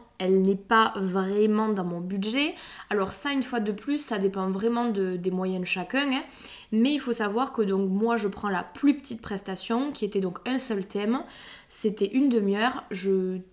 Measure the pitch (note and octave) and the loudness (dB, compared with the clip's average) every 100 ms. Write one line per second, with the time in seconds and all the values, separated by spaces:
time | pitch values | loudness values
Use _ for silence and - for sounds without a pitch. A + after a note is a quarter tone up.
0 | - - F#3 F#3+ F#3+ G3 - A3 A3 G3+ | -10 -4 4 4 4 2 4 4 4 2
1 | F#3+ F#3+ F#3+ G3+ G#3+ G#3+ A3 G3+ F3+ E3+ | -2 0 0 2 4 4 0 0 -2 -4
2 | F3+ G3 G#3 C4 D#4 - - - - G#3 | -4 -4 -2 0 -2 -4 -14 -14 -4 -2
3 | F#3+ - C#4+ C#4 A#3+ A#3+ G#3 G3 - D4 | -2 -4 -2 -2 -2 -2 -2 -4 -2 -2
4 | - G#3 F#3+ F#3+ F#3+ F#3+ A3+ A#3+ A#3+ G3 | -2 0 0 0 -2 0 0 0 0 0
5 | F#3 F3+ F3+ F#3 F#3 F#3 F3+ F#3 F3+ C4 | -2 -2 -2 -2 -2 -2 -4 -4 -2 0
6 | C#4+ C4 - - - - - A3 B3+ D4 | 0 -2 -4 -14 -20 -20 -2 2 4 2
7 | B3+ A3+ G#3 G#3+ C4+ - G3 F#3+ G3 F#3+ | 0 -2 0 0 0 0 2 2 2 2
8 | A3+ A#3 G3+ - G#3 F#3 - - C#4+ C#4+ | 2 2 -2 -4 -4 -2 -4 2 4 4
9 | - A3+ - F#3+ - F#3 - A#3 C#4+ C#4+ | 0 -10 -8 -8 -6 -6 -2 0 0 -2
10 | G3+ G3+ F#3 F3 B3 B3+ B3+ G3+ F#3+ G3+ | -2 0 -2 -4 -4 -2 -2 -4 -4 -2
11 | G#3 C4 D#4+ - - - - - G#3+ G#3 | 0 0 -2 -16 -20 -20 -16 -4 -2 0
12 | G3 B3+ C#4+ A#3 G3 G3+ A#3+ C4 - F#3+ | 0 4 4 4 2 2 0 -2 -8 -4
13 | F#3+ F#3+ F#3 F#3 F#3 | 0 2 2 -4 -8